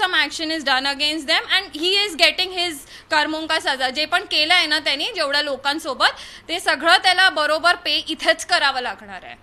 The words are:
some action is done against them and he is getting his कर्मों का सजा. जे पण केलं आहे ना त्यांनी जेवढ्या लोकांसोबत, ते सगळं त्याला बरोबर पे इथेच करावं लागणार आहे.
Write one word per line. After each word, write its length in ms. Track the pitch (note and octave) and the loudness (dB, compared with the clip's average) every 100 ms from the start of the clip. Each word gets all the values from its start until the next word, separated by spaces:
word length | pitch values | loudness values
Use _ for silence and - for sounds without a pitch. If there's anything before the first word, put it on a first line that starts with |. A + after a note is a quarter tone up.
some 120 | F#4 | 0
action 380 | E4+ D4 D4 D#4 | 0 0 -2 -4
is 100 | D#4+ | -2
done 240 | C#4 B3+ C#4 | 0 0 0
against 400 | C#4 D4 D#4 C4+ | -2 -2 -2 0
them 160 | E4+ | 0
and 400 | - F#4 F#4+ D4+ | 2 0 -2 -4
he 260 | F4 G4+ G#4 | 0 0 0
is 80 | D#4 D#4+ | 2 2
getting 320 | D#4 F#4 F#4 | 2 -4 -2
his 160 | F4 C#4+ - - - | -4 -6 -14 -16 -2
कर्मों 340 | D#4 D4+ D#4 D#4+ | 0 0 -2 -2
का 140 | D#4+ | -2
सजा. 300 | E4 C4 C4 | -2 -2 -2
जे 160 | C4 D4+ | -2 0
पण 180 | F4+ | -2
केलं 300 | G4+ E4 D#4 | 0 0 4
आहे 140 | F4+ D#4+ | 2 2
ना 120 | D#4 | 0
त्यांनी 320 | D4+ C#4 F#4+ G4+ | 0 -2 -4 -2
जेवढ्या 260 | C#4+ C#4+ | -2 0
लोकांसोबत, 640 | D4 C4 C#4 D4+ D#4 A#3+ E4 - - - - | -2 -4 -4 -4 -4 0 0 0 -14 -16 -8
ते 120 | E4+ | -4
सगळं 380 | F4 D4 E4 F#4 | -2 0 4 4
त्याला 320 | F#4 F4+ F#4+ | 4 4 4
बरोबर 460 | D#4 D4 D#4 E4+ F4+ | 4 0 2 2 2
पे 160 | E4 | 0
इथेच 540 | D4+ - D#4 D#4+ E4 - | -2 -4 -4 0 0 2
करावं 360 | F4 C#4+ B3+ | 2 2 0
लागणार 380 | B3 G3 G#3 F#3 | -4 -8 -12 -16
आहे. 120 | C3 A#2+ | -16 -20